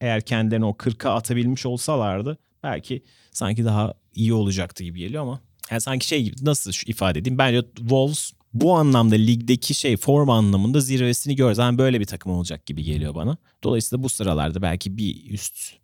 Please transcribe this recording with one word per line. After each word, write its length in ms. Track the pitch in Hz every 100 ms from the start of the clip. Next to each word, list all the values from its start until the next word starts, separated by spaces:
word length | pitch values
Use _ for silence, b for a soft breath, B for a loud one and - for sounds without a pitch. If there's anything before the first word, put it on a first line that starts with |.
eğer 200 | 123 110
kendilerini 440 | - 113 110 113
o 120 | 110 101
kırka 340 | 127 110 -
atabilmiş 520 | 110 110 120 120 127 131
olsalardı 720 | 123 - 143 104 95 123 156 _ _
belki 400 | 147 80 - 131 b b b
sanki 320 | - 101 113
daha 300 | 113 107 110 - _
iyi 200 | - 113
olacaktı 500 | 113 101 95 87 -
gibi 140 | 87 87
geliyor 240 | 90 147
ama. 180 | 135 135 - _ -
Yani 100 | 113
sanki 260 | 135 131 -
şey 160 | 156
gibi, 140 | 107 131
nasıl 300 | 143 143 101
şu 180 | 90 -
ifade 280 | 110 95 78
edeyim? 200 | 120 131
Bence 240 | 131 120 117 -
Wolves 560 | 117 135 139 151 - - _ 117
bu 140 | 160
anlamda 400 | 175 147 131 113
ligdeki 600 | 110 110 117 117 127 -
şey, 220 | 147 143 107
form 340 | - 143 139
anlamında 500 | 113 104 98 107 143
zirvesini 560 | 131 131 123 120 143 135
gördü. 240 | 123 107
Yani 180 | 123 123
böyle 220 | 131 120
bir 40 |
takım 280 | 101 90 95
olacak 340 | 90 87 76 -
gibi 160 | 73
geliyor 300 | 73 76 76
bana. 220 | 78 101 165 _ _
Dolayısıyla 380 | 123 120 113 123
bu 60 | 131
sıralarda 540 | - 98 76 73 87
belki 340 | 92 87 98 101
bir 340 | 101 - 78
üst 260 | 101 - - - -